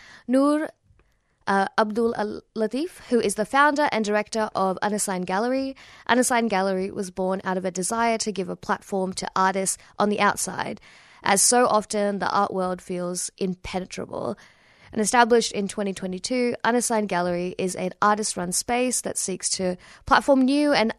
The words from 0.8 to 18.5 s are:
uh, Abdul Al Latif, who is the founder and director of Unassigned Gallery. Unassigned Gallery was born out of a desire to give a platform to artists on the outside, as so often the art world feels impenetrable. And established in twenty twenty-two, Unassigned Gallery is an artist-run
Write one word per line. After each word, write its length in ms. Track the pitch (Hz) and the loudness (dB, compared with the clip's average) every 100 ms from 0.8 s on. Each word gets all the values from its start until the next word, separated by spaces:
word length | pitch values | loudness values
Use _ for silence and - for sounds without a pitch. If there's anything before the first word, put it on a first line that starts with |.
| _ _ _ _ _ _ - | _ _ _ _ _ _ -2
uh, 220 | 196 190 - | 0 0 0
Abdul 380 | 214 214 233 233 | -2 0 0 0
Al 260 | 208 214 - 220 | -6 -8 -10 -4
Latif, 440 | 214 254 349 - - | -4 -2 -6 -8 -2
who 100 | 240 | 0
is 160 | 202 196 | 2 -2
the 100 | 208 | 0
founder 440 | 269 294 285 294 | 4 4 4 0
and 140 | 220 208 | 0 0
director 440 | 208 208 226 214 - | -2 -2 -4 -4 0
of 220 | 190 185 | -2 0
Unassigned 460 | 202 208 - 185 180 | -2 -2 -4 -4 -2
Gallery. 480 | 185 240 269 269 269 - - - | -2 0 -2 -4 -8 -18 -8 0
Unassigned 420 | 240 240 240 233 | 2 4 2 2
Gallery 400 | 190 196 190 190 | 2 0 0 -2
was 220 | - 185 | -6 -8
born 300 | 180 185 190 | -4 -2 -2
out 140 | 190 185 | -2 -4
of 80 | 185 | -4
a 60 | |
desire 460 | 180 180 226 233 226 | -4 -4 0 0 0
to 120 | 220 | -2
give 160 | 190 180 | -4 -6
a 80 | 180 | -6
platform 580 | - 196 - 196 185 | -4 -6 -4 -4 -2
to 140 | 185 - - | -4 -4 0
artists 420 | 190 196 190 - - - | 2 0 -4 -6 -8 -2
on 120 | 208 | 0
the 120 | 208 | 2
outside, 580 | 208 - - - 143 208 - - - - | 2 0 -4 -6 -8 -10 -16 -20 -20 -6
as 200 | - 196 | 0 2
so 260 | - 240 247 | 4 4 4
often 520 | 214 196 214 202 202 | 2 0 -2 -2 -2
the 100 | 185 | 0
art 240 | - 202 | 0 0
world 280 | 185 180 185 | 0 -4 -4
feels 480 | - 180 180 180 - - | -6 -6 -6 -6 -8 -4
impenetrable. 1000 | 190 180 - 190 185 - - - - 208 - _ _ _ - | -4 -4 -6 -6 -6 -10 -10 -8 -6 -8 -12 _ _ _ -8
And 80 | - | -4
established 500 | 208 247 233 233 220 | 2 4 6 6 2
in 160 | - 196 | -2 -4
twenty 260 | - 202 | -4 -6
twenty-two, 640 | 190 190 185 - 254 240 - | -4 -6 -6 -4 -2 0 0
Unassigned 460 | 226 247 - 220 208 | 0 2 2 0 0
Gallery 460 | 175 180 175 180 - | 0 0 -2 -4 -4
is 180 | 185 185 | -4 -4
an 160 | 185 - | -6 0
artist-run 520 | 208 208 214 - 180 | 2 2 0 -4 -4